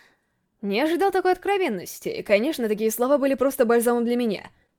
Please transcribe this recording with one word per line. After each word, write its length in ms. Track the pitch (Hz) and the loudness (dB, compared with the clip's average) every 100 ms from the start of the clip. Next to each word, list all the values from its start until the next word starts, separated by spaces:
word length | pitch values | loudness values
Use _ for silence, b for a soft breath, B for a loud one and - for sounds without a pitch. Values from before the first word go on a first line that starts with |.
| b b b _ _ _ | b b b _ _ _
Не 200 | 202 202 | -4 0
ожидал 300 | 311 330 392 | 0 0 0
такой 200 | 381 370 | 0 0
откровенности, 800 | 359 370 403 349 190 147 - 160 | 0 -2 -2 -2 -4 -8 -10 -8
и, 140 | - | -8
конечно, 440 | - 208 269 302 226 | 0 2 2 -2 -2
такие 240 | 208 220 | 0 -2
слова 260 | 220 247 285 | 0 0 2
были 180 | 269 262 | 2 2
просто 300 | 262 269 233 | 0 2 2
бальзамом 380 | 233 233 240 | 4 2 2
для 140 | 233 240 | 0 0
меня, 340 | 233 180 - _ _ | -2 -4 -8 _ _